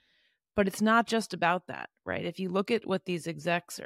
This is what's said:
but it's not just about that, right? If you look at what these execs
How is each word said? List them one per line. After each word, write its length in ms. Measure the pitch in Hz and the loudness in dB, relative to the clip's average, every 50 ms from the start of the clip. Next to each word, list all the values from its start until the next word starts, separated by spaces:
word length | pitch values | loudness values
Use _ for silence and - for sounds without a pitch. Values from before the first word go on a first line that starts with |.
| _ _ _ _ _ _ _ _ _ _ _ | _ _ _ _ _ _ _ _ _ _ _
but 100 | 214 202 | 0 2
it's 160 | 190 - - | 2 2 2
not 240 | 208 220 220 233 226 | 4 6 6 6 4
just 260 | - 233 226 208 - | 4 2 0 0 -2
about 360 | - 175 175 165 180 180 - - | -2 0 2 2 2 0 -2 -8
that, 220 | - - - - _ _ - | -10 -10 -12 -14 _ _ -6
right? 200 | - 90 92 170 | -6 -4 -4 -4
If 160 | 175 165 - | -6 -6 -4
you 80 | 190 185 | -4 -2
look 240 | 175 190 202 - | 0 0 0 2
at 140 | 233 214 - | 0 0 0
what 180 | - 190 185 - | -2 -2 -2 -2
these 240 | - 175 170 - 170 | -4 -4 -4 -4 -6
execs 520 | 160 147 147 175 170 175 - - - - - | -8 -4 -2 0 0 0 -2 -6 -12 -12 -12